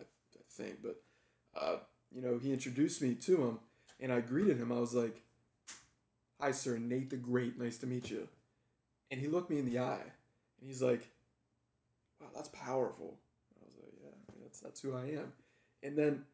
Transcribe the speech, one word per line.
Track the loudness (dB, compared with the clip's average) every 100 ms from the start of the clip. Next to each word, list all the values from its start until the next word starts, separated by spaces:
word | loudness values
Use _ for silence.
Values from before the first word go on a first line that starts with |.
I, |
I | -20 _ _ -20 -16
think, | -10 -8 -6
but, | -8 -8 _ _ _ _ _ -4
uh, | -2 -2 -4 _ _
you | -4
know, | 0 0
he | 2
introduced | 0 0 2 2 4
me | 0 2
to | 4 4
him, | 4 0 -10 _ -20 -6
and | 0
I | 2
greeted | 2 4 4 4
him. | 2
I | 0
was | 2
like, | 2 2 -2 -16 _ _ _ -18 -18 -18 _ _ _ _ -2
"Hi, | 0
sir, | 0 0 -2
Nate | 0 -2 -2
the | -4
Great, | 2 2 2 -2
nice | -4 -4
to | -4
meet | -4 -4
you." | -6 -6 -12 _ _ _ _ _ _ -10
And | -4
he | 0
looked | 0 0
me | 0
in | 2
the | 0
eye, | 0 -2 -8 -16 _ _ _ _
and | -12
he's | 0
like, | 4 2 0 _ _ _ _ _ _ _ _ _ _ -20
"Wow, | -14
that's | -12 -10
powerful." | -10 -2 2 2 -2 -12 -14 _ _ _ _
I | -20
was | -20
like, | -20 -20
"Yeah, | -20 -20 -20 -18
that's, | -16 -14
that's | -14 -8
who | -4 -4
I | -2 -4
am." | -6 -12 _ _ _ _
And | -2 4
then, | 4 4 -2